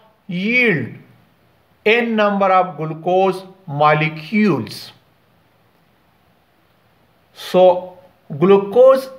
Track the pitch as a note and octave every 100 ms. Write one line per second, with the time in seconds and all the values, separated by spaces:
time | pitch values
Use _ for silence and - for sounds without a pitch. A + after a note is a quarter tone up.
0 | _ _ - F3 G#3 B3 A#3+ D#3 G#2+ -
1 | - _ _ _ _ _ _ _ G#3 A#3
2 | A#3 A3 G#3 G3+ G3 F#3 F3 D3+ D#3 D#3
3 | F3+ F#3 F#3+ F3+ - - - C#3+ D3+ D#3
4 | D#3 - - G#3+ G#3 C3+ G2+ - - -
5 | _ _ _ _ _ _ _ _ _ _
6 | _ _ _ _ _ _ _ _ _ _
7 | _ _ _ - - F3+ F#3 F3 - -
8 | - _ - C#3 F#3 G3 G3 A#3+ C4 C4
9 | -